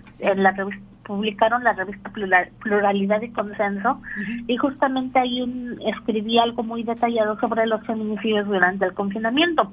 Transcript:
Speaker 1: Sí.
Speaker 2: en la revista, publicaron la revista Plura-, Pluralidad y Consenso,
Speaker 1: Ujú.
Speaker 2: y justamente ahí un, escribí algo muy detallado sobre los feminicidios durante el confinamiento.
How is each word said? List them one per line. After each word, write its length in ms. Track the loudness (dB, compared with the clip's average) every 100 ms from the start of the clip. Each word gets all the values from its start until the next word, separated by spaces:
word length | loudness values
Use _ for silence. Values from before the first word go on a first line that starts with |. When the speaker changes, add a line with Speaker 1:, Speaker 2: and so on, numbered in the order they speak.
| -16
Speaker 1:
Sí. 120 | -4
Speaker 2:
en 200 | 0 4
la 80 | 4
revista, 320 | 2 -4 -8 -16 -18 -8
publicaron 560 | -4 -2 2 2 4
la 80 | 2
revista 380 | 0 -2 -8 -12
Plura-, 400 | -6 2 2 2 -4
Pluralidad 640 | 0 2 4 2 2 0
y 80 | -2
Consenso, 600 | -6 -6 -2 -2 0 0
Speaker 1:
Ujú. 520 | -2 -6 -8 -6 -6 -4
Speaker 2:
y 120 | -2
justamente 600 | -2 0 0 0 0 2
ahí 220 | 2 -2
un, 400 | -4 -6 -8 -6 -6
escribí 520 | -4 -2 -2 2 2
algo 240 | 2 0
muy 200 | -6 -4
detallado 580 | -4 -2 0 2 0 0
sobre 260 | -2 0 0
los 160 | 0 -2
feminicidios 600 | -4 -4 -2 0 0 2
durante 380 | 2 2 2
el 80 | -2
confinamiento. 800 | 0 -4 -2 0 2 2 2 0